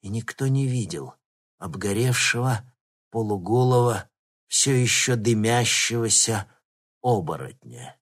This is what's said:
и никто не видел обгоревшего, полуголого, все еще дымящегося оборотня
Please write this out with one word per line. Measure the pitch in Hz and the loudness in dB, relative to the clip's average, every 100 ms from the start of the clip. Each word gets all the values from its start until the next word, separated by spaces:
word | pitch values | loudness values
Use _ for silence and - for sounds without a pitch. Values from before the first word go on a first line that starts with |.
и | 98 | -6
никто | 110 113 - 135 | -8 -8 -4 0
не | 135 135 | 0 0
видел | 127 104 82 131 - _ _ _ _ | -2 -4 -8 -12 -18 _ _ _ _
обгоревшего, | 95 90 101 101 127 120 - 123 127 113 - _ _ _ _ | -12 -6 -4 0 0 2 0 0 0 -2 -6 _ _ _ _
полуголого, | 113 110 104 90 120 127 123 120 107 - _ _ _ _ | -4 -2 -2 0 2 4 4 2 0 -6 _ _ _ _
все | - - | -2 2
еще | 131 123 - - 120 | 2 2 2 2 0
дымящегося | 110 113 107 120 120 - - 117 113 - - 110 98 _ _ _ _ _ | 2 2 2 2 2 0 0 -2 0 2 2 -2 -6 _ _ _ _ _
оборотня | 123 113 80 78 65 - 60 60 64 - | 0 0 0 -6 -8 -16 -20 -18 -18 -20